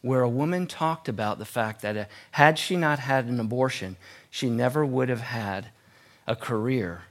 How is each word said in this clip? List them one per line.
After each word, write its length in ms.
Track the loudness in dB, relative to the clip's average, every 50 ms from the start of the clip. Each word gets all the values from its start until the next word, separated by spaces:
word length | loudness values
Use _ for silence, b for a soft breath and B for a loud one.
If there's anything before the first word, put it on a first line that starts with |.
where 200 | 0 2 2 4
a 80 | 4 4
woman 380 | 2 2 0 0 0 -2 -2
talked 420 | -6 -4 0 0 0 0 -2 -4 -6
about 300 | -4 -2 -2 -2 -2 -4
the 60 | -8
fact 360 | -6 -4 -2 -2 -2 -4 -6
that, 160 | -4 -4 -4
uh, 80 | -4 -6 -8 B B B B
had 300 | B 8 8 8 8 4
she 160 | 0 0 0
not 240 | 2 4 2 2 0
had 260 | 0 0 0 0 2
an 140 | 0 -2 -2
abortion, 580 | 0 0 0 0 0 0 0 -4 -8 -8 -10 B B B B B B B
she 180 | -8 -4 -2
never 380 | 0 0 2 2 2 2 2 0
would 240 | 0 2 0 0 0
have 120 | -2 -4
had 480 | -4 -6 -6 -6 -4 -4 -6 -6 -8 -12 b b b b b b b b b b b
a 80 | -4 -4
career. 680 | -4 -2 -4 -2 -2 0 0 0 0 -2 -4 -6 -10 -14 -20